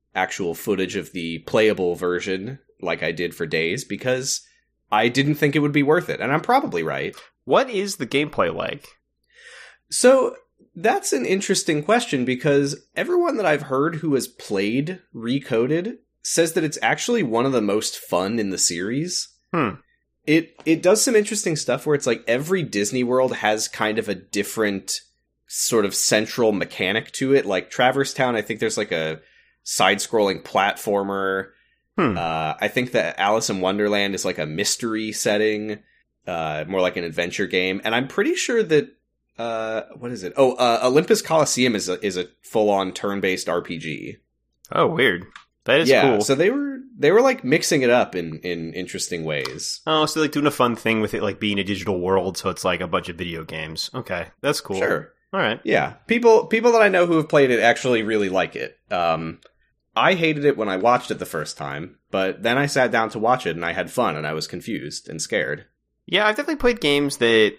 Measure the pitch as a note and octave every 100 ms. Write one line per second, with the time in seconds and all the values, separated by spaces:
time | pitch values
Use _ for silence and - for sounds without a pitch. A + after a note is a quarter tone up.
0 | _ - F#2 - F2+ E2 - G2 F#2 F#2+
1 | E2 F2+ E2 E2 - A#2+ A2 F#2+ F2+ E2+
2 | F2+ F2 G2 F#2+ G2+ C3+ _ _ F2 E2
3 | E2 E2 F2 - E2 D#2+ E2 A2 - G#2
4 | B2+ B2+ C3+ - - _ _ _ _ G#2+
5 | A#2+ B2 C#3 D3+ D3+ D3+ D3 D3 C#3 E3
6 | - C#2+ A2 D3 - B3+ - F2 D#2+ C#2
7 | D#2 - - _ - E3 C4 G#3+ G3 F#3+
8 | C3 C3+ D3 - F2+ F2 - - - _
9 | _ _ _ _ - - - _ _ -
10 | B3 C4 B3 - _ _ _ - G#3+ G4
11 | - C#4 B3 F#3+ - F#3+ - D3+ D3 A#3
12 | A#3+ C#3+ B2 B2+ D3+ C#3+ C#3+ D3 _ -
13 | A3 F4+ F4 C4+ F#3 D3 D3+ C3+ D3+ E3
14 | E3 C#3 A#2+ - - G2+ G2+ A#2+ D3 F3+
15 | _ - A2+ C#3 - A2+ A#2+ D#3+ F#3+ B3
16 | _ _ - - E3 E3 D#3 - A2+ D3+
17 | - A#3+ D3+ A2+ C3 C3 G#2 G#2 - -
18 | - F2 F#2+ A#2 G2+ F2 - F2 F#2+ C3
19 | F3 - - _ _ F3+ B2 - _ _
20 | _ _ - D#3 E3 - - D#3+ F3 G#3
21 | C4+ A3 G#3 G#3+ - D#3 - B2+ - D3
22 | C3 A#2 - A#2+ D#3 F#3+ C#3 G2+ G2+ B2+
23 | B2 B2+ C3 A2+ G#2+ G#2+ - - G#2+ G#2+
24 | G#2 F#2+ - G2+ G2 - G#2+ G2 - -
25 | - _ _ _ _ - - A#2 G2+ -
26 | - G#2+ G#2+ - A2+ G2+ E2+ - F#2 G#2+
27 | - - C3 C3+ G2+ F#2+ - - B2+ C3+
28 | C3+ - B2+ A#2 G#2+ G#2 A2+ A2 G#2 E2+
29 | D#2+ D#2 _ _ _ _ - - F#2+ G2+
30 | - A2+ G2+ F2+ - G2+ G2 - - G2+
31 | G2 G2 F#2+ F#2+ F#2+ _ _ _ _ -
32 | D#3 F#2 E2+ D#2+ D#2 D2+ G#2 - B2 A#2+
33 | E2 - G2 A2 A2+ G2 F#2 G2+ G#2 G#2
34 | G2+ F#2+ G2 F2+ D#2 D#2 G#2 - A#2+ A2
35 | A2 G#2 B2 G#2 G#2+ G#2+ G#2+ G#2 _ _
36 | _ _ - E2+ D#2+ D2+ D#2 F#2+ F2+ F2+
37 | E2+ D#2+ F2 - G2 F#2 F#2 F#2+ G#2+ A2+
38 | C3+ - A#3 F4+ - A#3 F#3+ D3+ - -
39 | _ _ _ - A#2 A2+ A2+ A2 - -
40 | A#2+ A#2+ F2+ C3 C3 B2 B2 A2+ B2+ C3+
41 | F3+ G#3 - D#3+ C#3+ - B2+ G#2+ F2+ F2+
42 | G2+ F2+ F2+ _ - A2+ G#2 G2+ F#2+ F2+
43 | G#2 G2 F#2+ F2+ - E2+ E2+ E2 D#2 C#2+
44 | - - _ _ _ _ _ - D3+ E3
45 | B2+ F2 - - - _ - C3+ D#3 C3
46 | C#3 A2 G#2+ C3+ F3+ C4+ C#4+ C4+ - A3
47 | C#3+ G3+ C4+ B3+ B2 D3 - D#3+ B2+ A#2+
48 | A2 F2+ E2 D#2 F2+ E2+ E2 F2 F2+ F#2+
49 | - F2 D#2 D2+ C2 D2+ - - - D#3
50 | D3+ D#3+ D#3 D3 D3 - B2 A2+ A2+ A2+
51 | G#2+ G#2+ G#2 F#2+ G#2+ G2+ F#2+ G2 - F#2
52 | F2 F#2+ F2+ F2 F#2+ F2 F#2+ F2 F2+ F#2
53 | E2+ E2 F2+ E2 D#2+ D#2+ D#2 D#2+ - B2+
54 | - F2 E2 - C3+ D3 - F#2+ F#2 E2
55 | - _ _ F#3+ C#3 D#3 - D3+ C#2 -
56 | - A#3 A#3 A3+ D#3+ A3 A#3+ A#3 G#3 F#3+
57 | F3 D#3+ D3+ D#3 C3+ A#2+ A2 A#2+ C3 A#2+
58 | G#2+ A2 G2 F#2 E2+ - - - _ F2+
59 | E2+ E2 D#2+ D#2+ _ _ _ _ _ -
60 | C3+ F#3 E3 D3+ C#3+ C#3 G#2+ F#2+ G#2+ B2
61 | - A#2+ - E2 D2 - C#2+ C#2+ E2+ -
62 | _ G2 F#2+ - G#2+ B2 C#3+ C#3 B2+ A#2
63 | A2 A2+ A2 B2+ F#2 E2 E2+ E2+ E2+ -
64 | A2+ D2+ D2+ D#2 D2+ F2+ - G2 C#2 -
65 | - D#2+ - G#2 D2 D2+ - _ _ _
66 | - F3 G#3+ G#3+ D4 D4+ B3 A#3+ D3+ C#3+
67 | C#3+ - A#2 A2+ G#2+